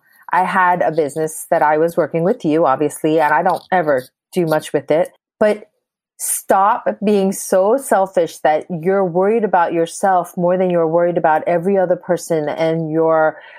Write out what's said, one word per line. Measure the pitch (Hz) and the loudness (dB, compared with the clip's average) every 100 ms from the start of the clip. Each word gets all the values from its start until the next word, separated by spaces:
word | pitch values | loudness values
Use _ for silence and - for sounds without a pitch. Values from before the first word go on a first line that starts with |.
| _ _ - | _ _ -4
I | 175 | -2
had | 185 190 180 180 | 0 2 2 2
a | 165 | 0
business | 160 143 160 156 - - | 0 -2 -2 -6 -6 -2
that | 170 | 2
I | 151 156 | 2 2
was | 170 170 | 0 0
working | 151 165 | -2 0
with | 175 - | -2 -2
you, | 160 156 156 | 0 2 2
obviously, | 131 147 - 156 160 | 2 -2 -2 -2 0
and | 147 | 2
I | 151 | 2
don't | 180 165 - | 0 -2 -2
ever | 180 156 131 - _ _ | -2 0 -2 -4 _ _
do | 180 160 | -2 0
much | 156 - | 0 -2
with | 147 - | -4 0
it, | 151 180 _ _ - | 0 -2 _ _ -2
but | 214 208 - _ _ _ _ - | 0 -2 -8 _ _ _ _ -12
stop | - - - 196 196 240 190 208 | -8 -6 0 2 2 0 -4 -4
being | 202 202 190 | 0 2 0
so | 190 - 190 196 269 | -4 -2 0 2 0
selfish | 269 208 190 185 165 - | 0 0 0 0 -2 0
that | 160 156 - | 0 0 -2
you're | 175 170 196 185 | -6 -2 0 0
worried | 170 196 226 | 0 0 0
about | 208 180 165 | 0 0 0
yourself | 165 170 - 196 180 170 - | 0 -4 -2 0 0 -2 -2
more | 175 185 | 0 0
than | 185 | 0
you're | 175 160 | 0 0
worried | 170 175 170 | 0 0 0
about | 165 156 - | 0 0 0
every | 175 180 196 | -2 0 0
other | 180 175 | 0 0
person | - 170 - 160 147 | -2 -4 -2 -4 -2
and | - 160 165 156 | -2 -2 -2 -2
your | 160 160 160 156 - - | 0 2 2 2 -2 -12